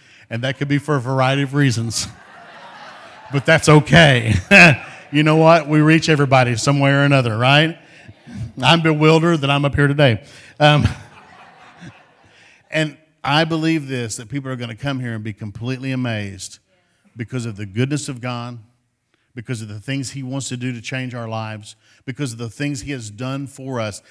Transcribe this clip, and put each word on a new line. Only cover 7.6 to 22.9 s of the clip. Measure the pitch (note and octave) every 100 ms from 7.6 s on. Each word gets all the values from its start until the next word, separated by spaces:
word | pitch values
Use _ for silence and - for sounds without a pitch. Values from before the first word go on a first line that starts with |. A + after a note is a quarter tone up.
| D#3+ E3 _ - - - - - - -
I'm | B2+ E3
bewildered | D#3+ D3+ D#3 D#3+ E3 E3
that | C#3
I'm | C#3+
up | C#3+ D3
here | C#3+
today. | C#3+ C#3 G#2+ - - - -
Um, | D3 D3 - - - - - - - - - _ F3
<laughs> | - _ _ _ _ _ _ _
and | D#3 D#3 C3+ _ _
I | B2+ D3
believe | E3 D#3+ D#3+ D#3+ C3+
this, | B2+ A#2 -
that | A2
people | C#3+ C3
are | B2+
gonna | A#2+
come | A2+ C#3+ C3
here | B2
and | A2
be | A2
completely | G#2 G#2+ G2+ A#2 B2+ C3+
amazed | C3 B2 G#2+ G2+ F#2+ - - _ _ _ _ _ A2+
because | A2 B2+ A#2
of | G2+
the |
goodness | G#2 G2+ C3+ D3 -
of | B2
God, | B2+ A#2+ A#2+ A#2+ G#2+ _ _ _ _ _ _ -
because | A#2 A#2
of | A2
the | G#2
things | C3+ C3+ B2+
He | C3+
wants | B2+ C#3 B2+
to | B2+
do | C3
to | A#2+
change | G#2+ C3 B2+
our | A#2+ A2+
lives, | A2 A2 G#2+ G#2 - _ _
because | - B2+ C#3
of | A2+
the | A#2
things | - D3 C#3
He | C#3